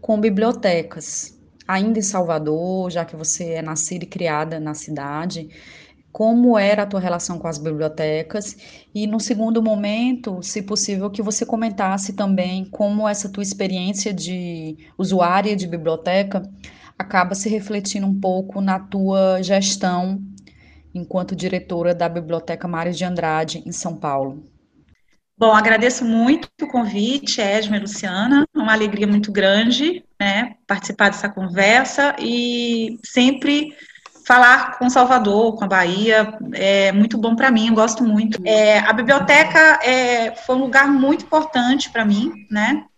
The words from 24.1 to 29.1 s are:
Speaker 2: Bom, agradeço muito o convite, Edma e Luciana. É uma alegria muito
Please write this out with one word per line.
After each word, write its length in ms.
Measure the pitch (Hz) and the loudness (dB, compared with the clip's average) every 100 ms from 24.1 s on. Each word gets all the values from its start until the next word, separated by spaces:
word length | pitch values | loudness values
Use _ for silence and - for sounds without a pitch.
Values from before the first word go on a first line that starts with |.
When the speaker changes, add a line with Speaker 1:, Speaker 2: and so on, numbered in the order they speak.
| 139 135 143 147 _ _ _ _ _ _ _ _ _ | -4 -4 -8 -20 _ _ _ _ _ _ _ _ _
Speaker 2:
Bom, 160 | 226 | 6
agradeço 500 | 214 220 226 240 247 | 6 6 2 2 0
muito 460 | 233 226 233 320 - _ | 0 2 4 2 -2 _
o 80 | 302 | -4
convite, 720 | 254 220 202 220 277 208 - | -2 -2 -2 -2 -2 -4 -2
Edma 380 | 202 208 208 208 | 0 0 0 -4
e 40 | |
Luciana. 680 | 202 - 196 185 233 277 320 | -4 -8 -6 -2 2 2 0
É 80 | 302 | -4
uma 140 | 220 | 0
alegria 320 | 220 214 208 | 2 0 0
muito 260 | 208 | 2